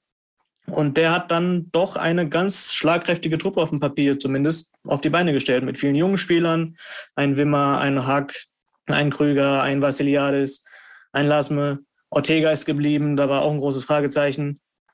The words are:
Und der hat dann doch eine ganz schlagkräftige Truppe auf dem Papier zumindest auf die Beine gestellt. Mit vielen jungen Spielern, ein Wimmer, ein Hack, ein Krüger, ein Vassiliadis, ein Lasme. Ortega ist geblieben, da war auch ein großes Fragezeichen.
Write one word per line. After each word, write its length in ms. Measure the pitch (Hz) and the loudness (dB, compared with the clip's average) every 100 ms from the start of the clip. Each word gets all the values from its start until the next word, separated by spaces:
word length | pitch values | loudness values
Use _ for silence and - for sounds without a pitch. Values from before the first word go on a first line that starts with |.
| _ _ _ _ _ _ - | _ _ _ _ _ _ -6
Und 300 | - 147 147 | -2 0 2
der 160 | 160 | 2
hat 180 | 175 175 | 2 0
dann 400 | 170 180 180 170 | 0 0 0 0
doch 240 | 160 190 | 0 0
eine 340 | - 165 175 156 | -2 0 0 0
ganz 440 | 165 196 - - | 0 0 -2 -4
schlagkräftige 680 | - 156 170 170 170 160 160 | -2 0 0 0 -2 -2 -2
Truppe 240 | 190 190 | -2 -2
auf 80 | 160 | -2
dem 80 | 147 | -2
Papier 400 | 143 139 139 139 | -2 0 0 0
zumindest 540 | 135 135 147 160 - _ | -2 0 0 -2 -6 _
auf 160 | - 139 | -6 -2
die 100 | 156 | 0
Beine 220 | 165 180 | 0 2
gestellt. 320 | 135 131 123 | 0 0 0
Mit 140 | 127 127 | -2 -2
vielen 160 | 143 | 0
jungen 220 | 143 180 196 | 2 2 0
Spielern, 600 | - 170 170 165 160 - - - - | 0 0 2 0 -2 -8 -18 -18 -10
ein 220 | - 143 139 | -2 0 2
Wimmer, 420 | 147 143 143 135 | 2 2 2 0
ein 260 | 143 139 | 0 0
Hack, 300 | 123 139 139 - - _ _ _ - | 0 0 -2 -10 -18 _ _ _ -4
ein 240 | 147 147 | 0 0
Krüger, 520 | - 147 139 139 135 | 2 2 2 2 2
ein 180 | 139 139 | 0 0
Vassiliadis, 840 | 139 147 143 143 139 139 135 - - - - - _ | 0 0 0 0 0 0 -2 -6 -14 -20 -20 -20 _
ein 140 | 139 147 | -2 2
Lasme. 520 | 147 143 147 143 139 - _ _ | 2 0 -2 -2 -4 -10 _ _
Ortega 400 | 147 143 160 156 | -2 2 2 2
ist 160 | 151 - | 2 0
geblieben, 500 | 147 147 147 147 143 | 0 0 0 0 0
da 120 | 139 | 2
war 140 | 139 | 2
auch 100 | 151 | 0
ein 80 | 151 | 0
großes 240 | 139 135 | -2 -4
Fragezeichen. 760 | 127 151 143 147 143 139 143 139 _ _ _ | 0 0 2 0 0 0 -4 -6 _ _ _